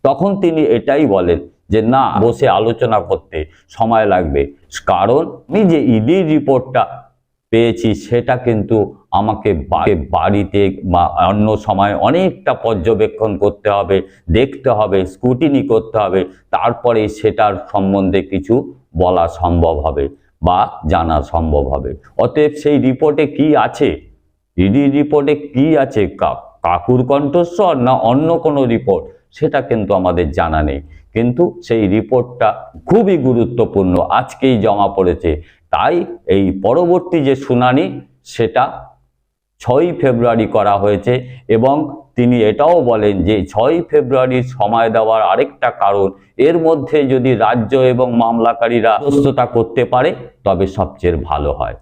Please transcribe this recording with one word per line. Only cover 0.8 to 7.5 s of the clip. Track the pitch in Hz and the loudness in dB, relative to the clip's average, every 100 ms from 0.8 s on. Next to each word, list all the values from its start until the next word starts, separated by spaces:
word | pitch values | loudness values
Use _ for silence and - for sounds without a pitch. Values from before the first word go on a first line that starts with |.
| 117 139 143 | 0 0 2
বলেন | 98 87 80 - _ _ | 2 0 -2 -4 _ _
যে | 107 110 | 0 2
না, | 131 120 90 | 2 2 2
বসে | 113 113 123 95 | 0 2 2 2
আলোচনা | 110 117 120 107 90 | 0 0 0 0 0
করতে | 95 _ 80 78 _ _ - | -6 _ -10 -10 _ _ -4
সময় | 113 113 107 | 0 2 2
লাগবে, | 92 82 71 69 - _ - - | 2 0 -2 -2 -8 _ -10 -2
কারণ | 90 101 135 175 - - | 0 2 0 -2 -12 -4
আমি | 180 196 | 0 2
যে | 160 131 110 | 2 2 2
ইডির | 113 185 165 | 2 2 2
রিপোর্টটা | 156 135 131 127 131 107 - - _ _ _ _ | 0 2 0 0 -2 -4 -8 -20 _ _ _ _